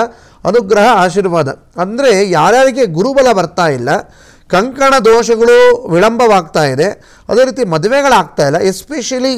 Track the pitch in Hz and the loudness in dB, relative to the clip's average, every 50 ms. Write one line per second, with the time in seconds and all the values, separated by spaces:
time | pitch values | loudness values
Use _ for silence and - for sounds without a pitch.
0 | 226 233 - - - - _ _ - 170 202 240 226 190 220 208 202 240 240 196 | 0 -2 -6 -16 -20 -20 _ _ -6 -2 -2 -2 0 0 0 2 2 2 2 2
1 | 180 185 165 202 190 190 170 170 151 135 135 - _ _ - - 180 190 220 240 | 0 0 0 -2 -4 -2 -2 -2 -4 -4 -6 -12 _ _ -10 -8 -8 -8 -4 -2
2 | 277 262 202 185 208 196 175 156 156 180 220 254 269 269 240 262 254 196 156 160 | 0 2 2 2 0 -2 0 0 0 2 2 2 2 0 0 -2 -4 -4 -2 -4
3 | 190 262 277 277 262 254 226 196 165 170 - - 175 160 139 123 120 131 165 - | -4 -2 0 0 2 2 2 0 -2 -4 -4 -2 -2 -2 -2 -4 -2 -2 -4 -4
4 | - - - _ - - _ _ _ - - 175 208 262 254 269 269 269 269 269 | -4 -8 -20 _ -20 -20 _ _ _ -4 -2 -2 -2 -2 -4 -2 0 2 2 2
5 | 196 226 220 233 226 196 233 220 233 233 240 247 247 247 240 240 262 - 165 170 | 4 4 4 4 2 0 0 0 2 4 4 6 6 4 4 2 -2 -2 0 2
6 | 196 226 233 233 254 226 208 190 170 156 - 170 151 139 131 131 160 196 - - | 2 0 0 0 2 2 2 2 0 -2 -2 -2 -2 -2 0 -2 -2 -2 -4 -8
7 | - - - _ _ - - 226 262 262 214 262 247 190 160 156 151 214 254 277 | -16 -20 -20 _ _ -4 0 2 2 2 2 -2 -4 -2 -2 -2 -2 0 0 0
8 | 277 277 247 202 170 - - - 151 143 - 175 - 190 185 - - - 294 311 | 2 2 2 2 0 -2 -2 -2 -2 0 0 0 -2 -2 -4 -4 -10 -12 -10 -10
9 | 226 - 262 254 247 269 254 | -8 -6 -6 -4 -4 -4 -4